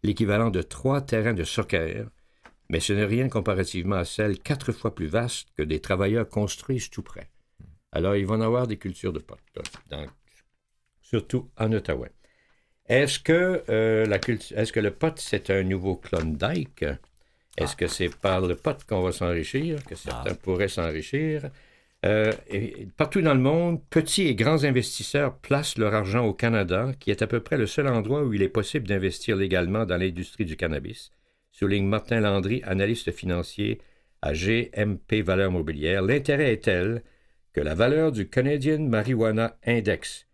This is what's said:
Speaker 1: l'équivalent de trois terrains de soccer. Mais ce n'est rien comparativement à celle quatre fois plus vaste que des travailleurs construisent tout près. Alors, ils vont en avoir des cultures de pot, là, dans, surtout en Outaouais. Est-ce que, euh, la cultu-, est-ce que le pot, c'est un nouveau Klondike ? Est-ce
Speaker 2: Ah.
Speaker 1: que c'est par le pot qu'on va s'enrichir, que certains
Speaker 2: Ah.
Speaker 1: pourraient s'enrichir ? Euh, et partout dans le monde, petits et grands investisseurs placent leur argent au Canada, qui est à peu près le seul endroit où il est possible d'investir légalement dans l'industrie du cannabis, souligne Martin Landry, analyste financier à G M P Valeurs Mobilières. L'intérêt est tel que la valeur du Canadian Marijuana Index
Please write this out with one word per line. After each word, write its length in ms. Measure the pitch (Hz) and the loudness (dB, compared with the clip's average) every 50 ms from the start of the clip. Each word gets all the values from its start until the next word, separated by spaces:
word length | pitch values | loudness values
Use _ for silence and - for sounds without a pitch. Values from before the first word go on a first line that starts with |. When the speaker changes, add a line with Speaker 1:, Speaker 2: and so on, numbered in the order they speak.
| - | 0
Speaker 1:
l'équivalent 480 | 101 101 - 113 98 104 104 113 113 | 0 0 2 2 2 2 2 2 2
de 100 | 95 92 | 0 -2
trois 400 | 80 - - - - 135 135 143 | -4 -4 -10 -4 0 0 0 0
terrains 320 | 139 139 120 110 104 120 110 | 0 0 -2 0 0 0 0
de 120 | 92 80 | -2 -4
soccer. 600 | - - - 101 - - 87 82 80 90 110 110 110 _ _ _ _ _ _ _ - _ _ _ _ | -4 -2 -4 -2 0 0 -2 -2 -2 -4 -8 -10 -12 _ _ _ _ _ _ _ -20 _ _ _ _
Mais 120 | - 82 | -2 -2
ce 120 | - - 101 | 0 2 2
n'est 120 | 101 107 | 2 2
rien 240 | 98 107 120 131 127 | 2 2 0 0 0
comparativement 640 | - 113 92 110 98 92 95 - - 92 85 95 101 | 0 0 0 0 0 0 -2 -2 -2 -4 -2 0 0
à 100 | 92 87 | 0 -2
celle 320 | - - - 107 104 95 | -4 -2 -2 0 0 0
quatre 360 | - - - 147 135 - - 117 | -4 -2 -4 -4 -2 -2 -4 -6
fois 200 | - - 110 - | -2 -4 -6 -4
plus 140 | - 85 | -2 -6
vaste 400 | 76 80 113 117 120 - - - _ _ | -2 0 0 0 0 -6 -8 -12 _ _
que 60 | - 76 | -4 -2
des 160 | 76 80 78 | -2 -2 -4
travailleurs 480 | - - 98 92 98 98 107 117 110 | 0 -2 0 2 2 2 2 0 -2
construisent 640 | - - 107 104 98 - - - - 135 123 101 - | -2 -2 -2 -2 -2 -4 -8 -6 -4 -4 -4 -4 -6
tout 100 | - - | -10 -12
près. 300 | - - - 92 92 - _ _ _ _ _ _ - - - _ _ _ - | -12 -10 -14 -16 -16 -18 _ _ _ _ _ _ -20 -20 -20 _ _ _ -4
Alors, 220 | - 85 95 101 | -2 0 2 2
ils 100 | 101 98 | 2 2
vont 80 | 95 110 | 0 0
en 60 | 110 | 0
avoir 260 | 113 110 117 123 127 | 2 2 2 0 0
des 100 | 117 107 | -2 -4
cultures 360 | - - 98 90 - - 98 82 | -6 -6 -8 -8 -4 -6 -6 -6
de 60 | 78 | -6
pot, 200 | - - - - _ _ _ | -10 -12 -20 -20 _ _ _
là, 80 | - - - - - _ - | -14 -14 -12 -14 -16 _ -12
dans, 160 | 71 71 76 - - _ _ _ _ _ _ _ _ _ _ _ _ _ _ _ _ _ | -12 -10 -10 -12 -14 _ _ _ _ _ _ _ _ _ _ _ _ _ _ _ _ _
surtout 480 | _ - - 110 - - - 127 - - _ | _ -2 -2 -2 -2 -2 -4 -4 -4 -6 _
en 140 | - 110 107 | -2 0 0
Outaouais. 400 | 110 104 - - 78 64 62 - _ _ _ _ _ _ _ _ _ _ _ _ _ _ _ | 0 0 0 -2 -4 -4 -4 -10 _ _ _ _ _ _ _ _ _ _ _ _ _ _ _
Est-ce 340 | - 117 131 143 139 139 - | 2 2 2 4 2 -2 -4
que, 440 | - - 160 170 180 185 185 165 - - | 2 2 4 4 4 2 0 -2 -2 0
euh, 360 | 113 110 113 113 113 110 110 | 0 2 4 4 4 4 4
la 100 | 107 101 | 2 2
cultu-, 380 | 95 - - 117 104 - - - | 0 0 0 -2 -2 -4 -6 -2
est-ce 180 | 104 113 - - | -2 -2 0 0
que 60 | 113 | 0
le 100 | 104 104 | 0 0
pot, 240 | - - - 160 156 | 0 0 -2 -2 -2
c'est 340 | - - - - 98 - - | -4 -6 -4 -4 -4 0 0
un 100 | 98 98 | 0 2
nouveau 340 | 95 92 95 92 90 95 92 | 2 0 0 0 0 -2 -2
Klondike ? 920 | - - - - 85 80 80 78 - - 113 165 180 143 - - - 80 73 69 - - _ _ _ _ _ _ _ _ _ - | -2 -4 -4 -2 -2 0 -2 -2 0 -2 0 0 -2 -4 -6 -6 -4 -4 -4 -4 -6 -12 _ _ _ _ _ _ _ _ _ -4
Est-ce 180 | - 82 - - | -4 -4 -4 -2
Speaker 2:
Ah. 20 | |
Speaker 1:
que 100 | - - | -2 -2
c'est 220 | 85 - - 95 85 - | -4 0 -2 -2 -2 -2
par 260 | - - 98 95 92 | -2 0 0 2 2
le 140 | 95 87 87 | 2 0 -2
pot 280 | - - 156 139 - - | -2 -2 -4 -4 -4 -6
qu'on 160 | - 110 92 90 | -4 -2 0 0
va 80 | 92 | 0
s'enrichir, 720 | 87 - 95 87 87 85 78 - - 131 156 170 156 147 135 | -2 -2 -2 -2 -2 -2 -4 -2 -4 -4 -2 -2 -4 -6 -8
que 100 | - - | -12 -16
certains 380 | - - - - 117 - 98 | -12 -10 -10 -8 -6 -4 -6
Speaker 2:
Ah. 80 | 92 - | -6 -4
Speaker 1:
pourraient 260 | - 95 92 87 87 | -4 -4 0 0 0
s'enrichir ? 840 | - - - 85 82 76 78 78 - - 143 156 160 151 147 139 139 - - - _ _ _ _ _ _ _ - | -2 0 -2 -2 -2 -4 -6 -6 -4 -4 -2 -2 -2 -2 -4 -6 -10 -14 -16 -20 _ _ _ _ _ _ _ 0
Euh, 280 | 95 107 107 107 110 107 - - - | 2 2 4 4 2 0 -2 -6 -6
et 380 | - 98 110 - - 92 90 92 - | -4 -4 -4 -4 -8 -12 -16 -16 -2
partout 240 | - 156 147 - 202 | -2 -2 0 2 2
dans 140 | 165 160 143 | 4 6 6
le 60 | 131 | 6
monde, 380 | 127 135 156 165 175 175 165 156 - - | 6 4 4 4 2 0 -2 -2 -6 2
petits 360 | - 165 160 160 - - 190 | 2 2 2 4 2 2 2
et 60 | 151 123 | 2 4
grands 300 | 98 113 139 160 156 139 | 4 4 4 4 4 4
investisseurs 760 | 143 127 127 107 - - - 110 - - 143 143 135 - | 4 2 2 2 0 -6 -8 -8 -2 0 0 0 0 -4
placent 400 | - - - 143 143 147 - - | -8 0 0 0 2 2 -2 -2
leur 160 | 110 107 104 104 | 0 0 2 2
argent 320 | 107 101 95 98 120 120 | 2 0 2 2 2 2
au 80 | 110 95 | 2 0
Canada, 580 | - - 117 113 107 98 85 90 98 117 135 131 - | 2 2 2 4 2 2 2 2 0 0 -2 -4 -4
qui 120 | - - | -2 -2
est 100 | 101 - | 0 0
à 60 | 113 | 0
peu 140 | - - 117 | 0 0 -2
près 160 | - - - | 0 0 0
le 100 | 139 110 | 0 0
seul 200 | - - - 143 | 0 0 0 2
endroit 360 | 139 123 113 104 107 135 147 147 | 2 2 2 2 0 0 0 0
où 100 | 123 107 | 0 2
il 80 | 98 | 2
est 80 | 98 - | 2 2
possible 380 | - 113 101 - - 151 113 | 2 0 -2 0 -4 -4 0
d'investir 480 | 92 101 98 95 95 87 - - - 107 | 0 0 2 2 0 -2 -2 -2 -2 0
légalement 500 | 95 98 95 92 90 87 87 98 110 113 | 2 2 2 2 2 2 2 0 0 0
dans 120 | 90 90 | 0 0
l'industrie 480 | 87 92 95 85 87 92 - - - 107 | 0 0 0 -2 -4 -10 -10 -6 -6 -4
du 120 | 82 80 | -4 -2
cannabis, 540 | - 90 82 78 71 65 98 110 - - - _ _ _ _ _ _ _ _ | -4 -2 -2 -2 -4 -6 -8 -14 -14 -18 -20 _ _ _ _ _ _ _ _
souligne 340 | _ - 104 98 101 101 95 | _ 0 2 2 2 2 2
Martin 360 | 98 104 107 - - 117 113 | 2 0 0 0 0 0 2
Landry, 420 | 107 104 98 98 92 98 92 - - | 2 2 2 2 0 0 -2 -2 -2
analyste 480 | 98 95 95 98 104 117 117 - - | -2 0 0 2 0 0 -2 -2 -6
financier 720 | - - - 92 87 87 87 - - - 104 110 - - - _ _ _ _ _ _ _ - | -6 -4 -4 -2 -2 -2 -2 -6 -6 -4 -2 -2 -2 -4 -8 _ _ _ _ _ _ _ -4
à 100 | 71 76 | -4 -2
G 380 | 78 90 98 113 117 120 - - | -2 0 2 2 0 0 -2 -2
M 240 | 104 104 104 101 | -2 0 0 -2
P 240 | 87 - - 113 107 | -4 -2 0 0 0
Valeurs 300 | 98 85 95 95 98 95 | 2 2 2 2 2 2
Mobilières. 500 | 90 87 78 80 80 71 73 80 92 98 | 0 0 -2 -2 -4 -2 0 0 2 2
L'intérêt 520 | 92 101 131 147 135 151 143 139 156 131 113 | 2 2 2 2 2 0 2 2 2 2 0
est 100 | 107 - | 0 0
tel 400 | 117 95 87 90 104 117 117 - - _ _ _ _ _ _ _ _ _ | 0 2 2 2 0 -2 -4 -8 -12 _ _ _ _ _ _ _ _ _
que 80 | - | -2
la 140 | 73 76 78 | -2 0 2
valeur 360 | 85 113 123 147 156 160 160 | 4 4 4 4 4 2 2
du 180 | 135 110 95 - | 0 0 -4 0
Canadian 500 | - 127 127 139 147 147 131 151 156 151 | 0 0 2 2 0 0 2 0 0 2
Marijuana 800 | 156 135 113 107 104 120 131 110 113 110 107 110 113 117 - - - | 2 2 2 0 2 2 2 2 2 2 2 2 0 -2 -4 -4 0
Index 580 | 117 117 117 104 107 92 - - - - - - _ | 2 2 2 2 0 0 0 -4 -12 -12 -14 -18 _